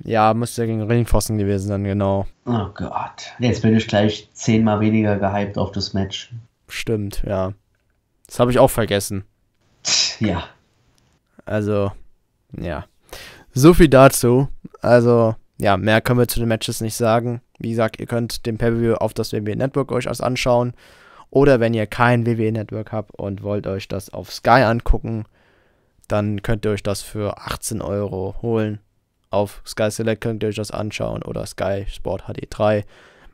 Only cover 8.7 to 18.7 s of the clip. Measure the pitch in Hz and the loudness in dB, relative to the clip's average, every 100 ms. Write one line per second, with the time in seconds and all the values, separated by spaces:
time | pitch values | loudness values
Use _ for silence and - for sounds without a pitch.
8.7 | - 104 101 - 101 - _ _ _ _ | 2 0 -2 -2 -8 -10 _ _ _ _
9.7 | _ - - - - 107 85 - - _ | _ -4 -2 -2 -2 -2 -2 -6 -16 _
10.7 | _ _ _ _ _ _ - - 107 104 | _ _ _ _ _ _ -20 -6 -4 0
11.7 | 104 98 - - _ _ _ _ - 85 | 0 -2 -4 -16 _ _ _ _ -10 -8
12.7 | 73 - _ _ - - - _ 127 147 | -8 -10 _ _ -20 -18 -20 _ 6 8
13.7 | 175 165 131 135 - 120 123 143 - - | 8 8 10 8 8 4 2 2 -6 -16
14.7 | - 104 123 120 117 113 110 - - 107 | -4 4 6 6 4 2 0 -12 -4 0
15.7 | 95 101 110 - 123 120 - 117 110 - | 2 2 2 2 2 2 0 -2 -2 -4
16.7 | 113 110 - 117 117 120 120 - _ 113 | -6 -6 -2 0 2 0 -6 -12 _ -6
17.7 | 113 110 - - 120 117 - 120 107 117 | -2 -2 -4 -6 -4 -4 -6 -6 -2 0